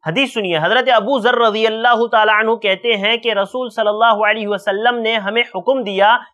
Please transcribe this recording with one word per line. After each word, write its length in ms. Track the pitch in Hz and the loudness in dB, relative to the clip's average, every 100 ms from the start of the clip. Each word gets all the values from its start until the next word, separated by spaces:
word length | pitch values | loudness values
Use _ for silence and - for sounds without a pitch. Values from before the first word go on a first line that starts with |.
हदीस 300 | 160 175 240 | -4 -2 -2
सुनिए, 240 | 233 196 165 | -4 -4 -2
हजरत 320 | 165 226 247 | 0 0 2
अबू 300 | 233 202 277 | 0 2 0
जर 160 | 214 247 | 2 2
रजी 300 | 233 214 220 | 2 2 -2
अल्लाह 400 | 220 233 233 233 | 0 0 2 2
तआला 320 | 226 214 214 | 2 4 2
अन्हु 160 | 220 226 | 0 -2
कहते 380 | 208 190 233 | -2 -2 -2
हैं 240 | 214 202 233 | -2 0 -2
कि 140 | 233 | -2
रसूल 360 | 208 196 254 254 | -2 -2 -4 -8
सल्लल्लाहु 520 | - 208 208 226 208 | -4 -2 2 2 2
अलैहि 240 | 208 220 208 | 0 0 -2
वसल्लम 500 | 202 202 196 233 240 | -4 -4 -2 0 0
ने 200 | 226 226 | -2 -4
हमें 280 | 196 220 240 - | -2 -4 -4 -6
हुक्म 280 | 175 269 | -2 -2
दिया 360 | 208 190 202 233 220 | -2 0 2 2 -2